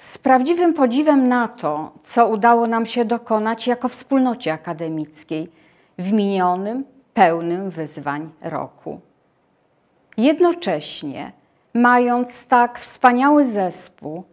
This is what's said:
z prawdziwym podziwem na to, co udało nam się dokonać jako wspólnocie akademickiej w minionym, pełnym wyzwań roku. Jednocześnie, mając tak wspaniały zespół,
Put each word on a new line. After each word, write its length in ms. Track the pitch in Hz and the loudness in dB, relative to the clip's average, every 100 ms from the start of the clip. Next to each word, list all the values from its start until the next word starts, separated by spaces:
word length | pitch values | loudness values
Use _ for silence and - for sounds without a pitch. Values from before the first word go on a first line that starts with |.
z 160 | - - | -20 -6
prawdziwym 560 | 262 254 254 339 349 | 2 2 2 2 2
podziwem 540 | 320 254 247 302 285 254 | 2 0 2 2 2 2
na 200 | 247 233 | 0 -2
to, 440 | - 156 151 156 - | -4 -6 -6 -8 -16
co 240 | _ - - | _ 2 2
udało 400 | 220 233 233 233 | 4 4 4 2
nam 180 | 226 226 | -2 -4
się 200 | 247 226 | -4 -2
dokonać 640 | 233 233 220 214 226 - | -4 -2 -2 -2 -4 -4
jako 220 | 240 247 | -4 -4
wspólnocie 640 | - - 269 254 240 - | -8 -2 0 0 -2 -4
akademickiej 1000 | 156 165 160 165 160 151 - - 156 170 _ _ _ _ - | -6 -8 -8 -6 -6 -8 -14 -10 -8 -8 _ _ _ _ -10
w 140 | 185 | -2
minionym, 760 | 214 202 196 180 180 202 247 269 _ _ | 0 0 0 0 0 -4 -8 -10 _ _
pełnym 560 | - 180 165 170 175 196 | 4 4 4 -2 -6 -6
wyzwań 600 | 160 151 151 143 143 156 - | -10 -12 -10 -8 -8 -10 -14
roku. 580 | 170 151 147 _ - 147 _ _ _ _ _ _ _ _ _ _ _ - | -10 -10 -10 _ -16 -16 _ _ _ _ _ _ _ _ _ _ _ 0
Jednocześnie, 1120 | 240 311 349 339 - 151 - - 151 127 135 - _ _ _ | 0 4 2 0 -4 -4 -6 -12 -10 -10 -14 -18 _ _ _
mając 720 | 233 240 247 247 247 247 - - | 0 4 4 4 0 -4 -8 0
tak 320 | 247 240 240 | 2 2 -2
wspaniały 680 | - - 254 247 269 294 269 | -18 2 4 4 4 4 4
zespół, 760 | 208 185 175 - _ 143 160 185 | 0 -4 -6 -18 _ -14 -14 -16